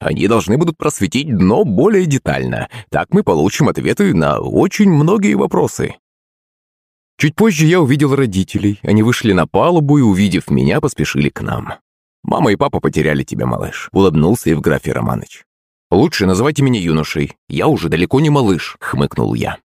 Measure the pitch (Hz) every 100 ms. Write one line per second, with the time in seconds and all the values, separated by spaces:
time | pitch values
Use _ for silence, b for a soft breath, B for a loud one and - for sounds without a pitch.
0 | - 76 98 113 95 123 170 - 151 -
1 | - 131 151 104 95 127 208 180 185 202
2 | 180 135 - 67 64 57 - B B 71
3 | - 196 202 82 90 - 131 - 62 117
4 | 196 87 73 58 58 82 180 - 202 151
5 | 156 214 202 202 - - - - - -
6 | _ _ _ _ _ _ _ _ _ _
7 | _ - 156 - 220 156 156 180 135 143
8 | 143 139 131 95 92 98 101 101 - 107
9 | 110 131 110 92 73 95 147 175 143 147
10 | 117 92 101 85 - 67 69 117 - -
11 | 76 69 71 - - - - - _ _
12 | _ _ - 117 113 101 143 87 78 78
13 | 76 73 65 - 64 52 50 - - -
14 | 95 78 80 120 - 80 - 69 - 64
15 | 57 60 - - _ _ _ _ - 90
16 | 151 - 95 92 135 151 139 117 85 78
17 | 76 78 73 - - 71 120 117 82 80
18 | 87 131 156 147 113 90 - - - 65
19 | 69 - 55 57 - - _